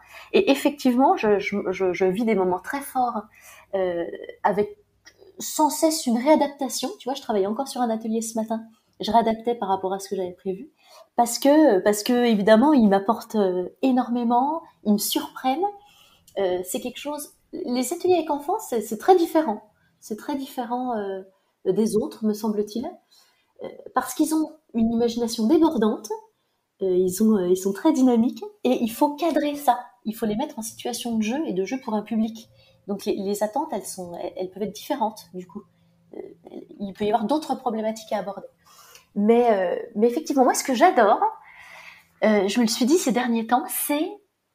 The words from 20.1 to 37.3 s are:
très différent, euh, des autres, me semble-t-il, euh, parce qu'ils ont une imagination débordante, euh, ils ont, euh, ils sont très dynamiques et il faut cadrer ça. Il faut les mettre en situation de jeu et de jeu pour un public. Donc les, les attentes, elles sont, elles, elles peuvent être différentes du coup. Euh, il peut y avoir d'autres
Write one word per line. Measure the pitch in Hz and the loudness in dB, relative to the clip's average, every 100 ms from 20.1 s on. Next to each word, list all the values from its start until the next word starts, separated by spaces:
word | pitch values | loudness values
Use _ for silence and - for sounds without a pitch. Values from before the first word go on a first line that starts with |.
| 214 | -10
très | - 269 | -6 -8
différent, | 262 254 233 247 254 220 | -8 -8 -6 -4 -4 -4
euh, | 196 190 190 _ _ _ 190 | -6 -8 -12 _ _ _ -2
des | 185 220 208 | 0 0 0
autres, | 302 - 214 | -4 -4 -2
me | |
semble-t-il, | 208 220 202 208 233 320 359 _ _ _ _ _ - | -2 -2 -2 -4 -6 -8 -12 _ _ _ _ _ -18
euh, | - - - | -16 -16 -6
parce | 254 - - | -6 -4 -2
qu'ils | 302 | 0
ont | 311 302 - _ | 0 -4 -8 _
une | 233 226 | -2 0
imagination | 226 233 233 226 - 220 | 2 0 0 -4 0 2
débordante, | 320 320 214 214 269 - 440 - _ _ _ _ _ | 4 4 4 0 0 -8 -12 -12 _ _ _ _ _
euh, | 190 180 | 0 2
ils | 185 180 | 2 2
ont, | 220 208 | 2 4
euh, | 180 | 2
ils | 185 | 2
sont | 196 | 0
très | 202 320 | 0 2
dynamiques | 262 254 233 240 - 415 - | 4 4 4 2 -2 -12 -4
et | 247 254 | 0 0
il | 226 | -2
faut | - 294 | 0 0
cadrer | 285 339 294 294 285 | 0 -2 0 -2 0
ça. | 262 240 - _ | 0 0 -4 _
Il | 214 - | -10 -4
faut | 220 | -4
les | 208 | -2
mettre | 294 - | -6 -8
en | |
situation | - - 240 233 233 226 | -12 -10 -10 -8 -4 -2
de | |
jeu | 214 277 285 | -2 -2 -2
et | |
de | 185 | -4
jeu | 190 262 | -4 -6
pour | - | -4
un | 214 | -6
public. | 208 220 220 - - _ _ _ - | -2 -2 -2 -6 -18 _ _ _ -10
Donc | 196 320 | -6 -4
les, | 226 | -4
les | 196 202 | -4 -2
attentes, | 214 277 311 | -2 -4 -4
elles | 208 - | -8 -8
sont, | - 175 170 | -12 -12 -10
elles, | - - | -10 -8
elles | 185 | -10
peuvent | 190 | -8
être | 202 - | -10 -10
différentes | - 277 220 - - 180 | -8 -4 -4 -6 -14 -16
du | 180 | -14
coup. | 202 - _ _ _ _ - | -18 -18 _ _ _ _ -18
Euh, | - - - - - - | -16 -20 -18 -18 -18 -12
il | 196 | -12
peut | 180 208 | -4 -2
y | |
avoir | 214 | 0
d'autres | 208 | 0